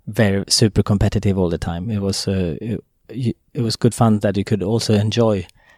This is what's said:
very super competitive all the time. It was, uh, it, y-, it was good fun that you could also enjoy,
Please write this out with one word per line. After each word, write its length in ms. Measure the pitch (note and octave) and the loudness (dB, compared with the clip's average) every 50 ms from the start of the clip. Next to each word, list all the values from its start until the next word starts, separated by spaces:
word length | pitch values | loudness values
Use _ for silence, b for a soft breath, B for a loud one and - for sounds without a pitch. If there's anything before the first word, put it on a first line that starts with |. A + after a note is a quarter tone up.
| b | b
very 360 | - G2+ - A2+ G2 G2 G2 F#2+ | -8 0 2 2 2 2 0 -2
super 340 | - - - A#2 G#2 - - | 0 0 2 2 2 2 2
competitive 560 | G2 - G#2+ F#2+ - G2+ - G#2+ - G#2 F#2+ | 2 2 2 2 2 2 0 0 0 0 2
all 120 | G2 F#2 E2+ | 2 0 0
the 100 | E2+ D#2+ | 0 -2
time. 320 | - F#2 E2+ E2+ F2+ A2+ | -4 -6 -6 -6 -6 -4
It 100 | G#2+ G2+ | -4 -2
was, 260 | G2 G2 G2 - - | -2 -2 -4 -2 -2
uh, 300 | G#2+ G2 F#2+ F2+ E2+ D2 - | -2 -2 -2 -2 -2 -4 -6
it, 240 | - A#2+ G#2+ - - _ _ _ _ - | -6 -6 -8 -8 -8 _ _ _ _ -14
y-, 240 | - A#2+ C3 A2 - _ _ _ - | -8 -4 -4 -4 -4 _ _ _ -6
it 80 | - | -4
was 140 | A#2 A2 G2+ | -2 -2 -2
good 180 | - - A#2 - | 0 0 0 2
fun 260 | - A#2+ A2+ G#2+ G#2 | 4 4 4 4 2
that 160 | G#2 G#2 G2 | 2 0 0
you 80 | G2+ G2 | 0 -2
could 200 | - A2+ G2 F2+ | -2 -2 -2 -2
also 320 | G2 A#2 A2+ - - G#2+ | 0 -2 -2 0 2 2
enjoy, 500 | G#2 G#2+ A2 - A#2+ A#2 A2+ G#2+ F#2+ F2 - b b b b b | 2 2 0 2 2 2 2 2 0 -4 -8 b b b b b